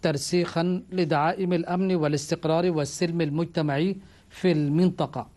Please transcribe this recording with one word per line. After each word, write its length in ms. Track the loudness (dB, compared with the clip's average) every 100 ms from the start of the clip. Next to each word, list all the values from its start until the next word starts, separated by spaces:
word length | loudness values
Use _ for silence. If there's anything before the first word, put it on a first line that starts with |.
ترسيخا 800 | 0 -2 0 0 0 0 0 -2 -4
لدعائم 600 | -2 0 2 2 0 0
الأمن 420 | 0 0 0 0
والاستقرار 760 | 2 2 0 -2 -4 0 2 2
والسلم 500 | 0 -2 -2 -2 0
المجتمعي 760 | 0 0 -2 -2 0 2 0 -2 -10 -20 -20
في 220 | -2 2
المنطقة. 720 | 2 2 4 2 2 -4 -4 -10